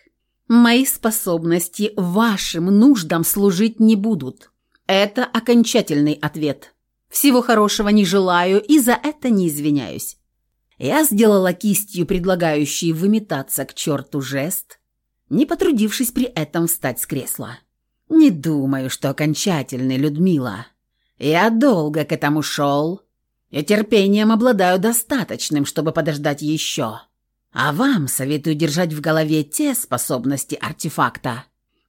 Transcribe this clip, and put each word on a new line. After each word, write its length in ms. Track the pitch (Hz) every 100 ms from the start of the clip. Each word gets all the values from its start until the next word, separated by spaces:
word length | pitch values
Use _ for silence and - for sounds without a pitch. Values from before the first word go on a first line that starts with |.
| _ _ _ _ -
Мои 380 | 233 240 240 262
способности 1080 | - 233 220 - 170 165 170 170 - 208 208
вашим 680 | 180 185 233 196 - 170 175
нуждам 580 | 202 254 254 160 170
служить 560 | 165 208 202 175 220 226
не 160 | 220 220
будут. 560 | 214 202 127 - _ _ _ _ -
Это 400 | 190 208 277 254
окончательный 920 | 233 233 240 226 240 - 147 147 147
ответ. 540 | 151 160 151 139 - _ _ _ _
Всего 320 | - 277 247
хорошего 480 | 240 226 208 - 208
не 160 | 214 190
желаю 560 | 196 185 175 180 196
и 160 | - 302
за 140 | 240
это 360 | 240 294 302 254
не 180 | 208 175
извиняюсь». 720 | 147 151 147 107 67 - - _ _ _ _ _ -
Я 280 | 135 285 311
сделала 480 | 202 226 202 185
кистью 520 | 180 214 190 - 175 165
предлагающий 840 | 196 180 185 170 151 147 - 170
выметаться 720 | 160 190 214 208 147 135 -
к 100 | -
черту 460 | - - 139 127 147
жест, 600 | 127 135 147 - - - _ _ _ _ -
не 160 | 160 285
потрудившись 640 | 339 381 262 214 - 254
при 140 | - 247
этом 420 | - 151 170 165
встать 320 | - 135 139
с 80 | -
кресла. 520 | 147 120 - 110 120 _ _ _ _ -
«Не 200 | 320 302
думаю, 600 | 170 151 151 135 135 131
что 200 | - 139
окончательный, 840 | 135 151 147 202 165 127 123 131 131
Людмила. 720 | 147 147 190 160 123 95 120 _ _ _ _ -
Я 320 | 139 165 214
долго 540 | 226 285 196 151 156
к 80 | 147
этому 300 | 156 147 151
шел, 600 | 143 - 143 143 151 190 _ _ _ _ _
и 140 | 139
терпением 720 | 151 208 214 220 196 208 214
обладаю 460 | 220 247 208 180 185
достаточным, 840 | 208 233 - 277 180 - - 151 139
чтобы 280 | - 156
подождать 480 | 170 160 147 147 143
еще. 580 | 151 156 - - 120 110 - _ _ _ _
А 180 | - 139
вам 380 | 147 269 240 135
советую 460 | - 135 151 165 151
держать 380 | 160 147 180
в 60 | 151
голове 460 | 160 160 156 156 147
те 280 | - 294 262
способности 800 | - 120 - 131 120 139 - 147
артефакта, 840 | - - 165 - 127 - 135 127 - _ _ _